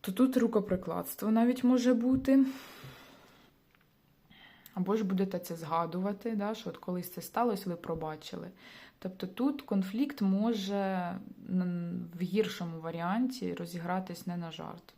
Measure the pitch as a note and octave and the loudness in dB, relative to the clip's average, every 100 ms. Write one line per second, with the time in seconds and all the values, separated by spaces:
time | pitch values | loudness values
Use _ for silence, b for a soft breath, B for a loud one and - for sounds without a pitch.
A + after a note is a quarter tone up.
0 | - F#3 C4 C4 A3+ G#3+ G3 F#3 F#3 F3 | -6 4 4 6 4 2 2 -2 -2 -4
1 | E3+ - G3+ A3 A#3 B3+ B3 B3+ A#3 A#3 | -4 -4 2 4 4 4 6 6 6 4
2 | A#3+ C4 C4 C4+ C4+ B B B B B | 4 2 6 6 6 B B B B B
3 | B B B B B _ _ _ _ _ | B B B B B _ _ _ _ _
4 | _ _ _ B B B B - F3+ G#3+ | _ _ _ B B B B -4 2 2
5 | G3+ F#3+ F#3+ F3+ - E3 D#3 E3 E3+ F3 | 2 2 2 -2 -6 -8 -2 0 0 0
6 | F#3+ G3+ A#3 A3 G3+ A3 - - - F3+ | -2 -2 -4 -2 -2 -4 -6 -8 -4 -4
7 | F3+ - - - A#3+ G3+ F#3 E3+ - E3 | -4 -10 -6 0 2 0 -2 -6 -4 -4
8 | D#3+ D#3 - - F3 - B B B _ | -4 -8 -10 -10 -12 -14 B B B _
9 | F#3 F#3 F#3 - C4 D4 - G3+ F#3+ G#3+ | -10 -8 -10 0 0 0 0 0 0 0
10 | C#4 - G3 F#3+ A3 A3 F#3+ G3+ G3 F#3+ | -2 0 2 4 4 0 0 0 0 -2
11 | F3 F3 - - - F#3 F3+ F3 F3 F3+ | -2 -6 -10 -16 -2 0 0 -2 -4 -6
12 | F3 E3+ F3 F#3+ G#3+ - E3+ E3 D#3+ E3+ | -6 -4 -2 2 0 0 -6 -6 -6 -4
13 | E3+ G#3 B3+ B3+ F#3 F3 E3+ F3 E3+ F#3 | 0 2 0 0 -4 -4 -6 -6 -2 -2
14 | F#3 E3+ - F3 E3+ D#3+ - E3+ - | -2 -8 -6 -6 -6 -8 -10 -12 -18